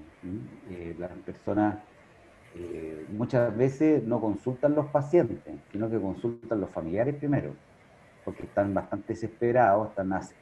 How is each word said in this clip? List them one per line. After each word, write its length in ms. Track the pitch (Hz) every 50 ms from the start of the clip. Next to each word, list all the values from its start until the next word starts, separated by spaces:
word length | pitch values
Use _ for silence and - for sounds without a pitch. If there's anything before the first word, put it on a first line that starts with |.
| 76 - - - 92
¿Mm? 160 | 90 95 117 127 - - - - 98
Eh, 260 | 92 87 85 82 82 82
las 120 | 85 90 92 95
personas, 600 | - - 92 - - 107 101 104 107 107 101 - - - - - - - - - - - - - - - 85
eh, 520 | 87 87 85 85 80 80 78 78 78 78 -
muchas 460 | 101 104 123 117 139 123 120 117 104
veces 480 | 113 131 135 139 - 156 156 151 135 110
no 160 | 110 120 110
consultan 560 | 110 107 95 98 - 123 127 - 147 143 151
los 120 | 151 143
pacientes, 680 | - - 143 139 143 175 175 135 110 95 - - 73 76 71 - _
sino 180 | - 101 113 110
que 120 | 113 107
consultan 580 | 95 95 92 - 117 117 117 117 - - 117 101
los 100 | 92 82
familiares 460 | - 90 80 80 90 104 123 143 143
primero, 400 | 143 147 143 143 104 78 71 69 - _ _ - _ - - - - - - - - -
porque 180 | 95 90 - -
están 300 | - - 101 101 101 98
bastante 400 | 90 - - 107 101 - - 110
desesperados, 760 | - 110 107 - - 120 120 120 123 117 98 98 107 107 104
están 220 | - 98 95 95
as-, 240 | 95 92 - - - _